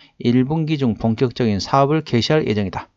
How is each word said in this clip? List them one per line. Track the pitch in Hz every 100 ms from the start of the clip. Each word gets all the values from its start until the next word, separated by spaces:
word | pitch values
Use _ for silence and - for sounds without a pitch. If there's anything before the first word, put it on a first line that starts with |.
| - -
일 | 117 123 127
분기 | 160 156 156
중 | 131 101
본격적인 | 113 110 127 - 117 98
사업을 | - 139 139 156
개시할 | 151 117 - 156 -
예정이다. | 107 180 - -